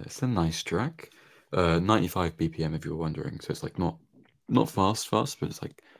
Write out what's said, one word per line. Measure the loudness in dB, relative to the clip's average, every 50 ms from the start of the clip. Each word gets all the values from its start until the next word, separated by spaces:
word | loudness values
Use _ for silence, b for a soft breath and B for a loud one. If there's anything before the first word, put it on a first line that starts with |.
| -8
it's | -12 -8 -4 -2
a |
nice | 0 2 2 2 2 0 -2 -6
track. | -2 -2 -2 -2 -2 -4 -10 -20 -20 b b b b b b b b 0
Uh, | 2 4 4 4 4
ninety-five | 4 4 4 4 4 2 0 0 -2 -2 0
B | -2 -2 -2
P | -2 -2 -2
M, | -2 -2
if | -4 -6
you | -6 -6
were | -4
wondering. | -4 -4 -4 -4 -6 -8 -8 -10
So | -8 -8 -8
it's, | -6 -6
like, | -8 -4 -2
not, | -2 -2 -2 -4 _ _ _ -20 -20 _ _ _ _ 2
not | 4 4 4 4
fast, | 4 4 4 4 4 0 -2 0
fast, | 0 2 2 0 -2 -4
but | -6 -6
it's, | -6 -6 -10
like, | -12 -12 _ b b b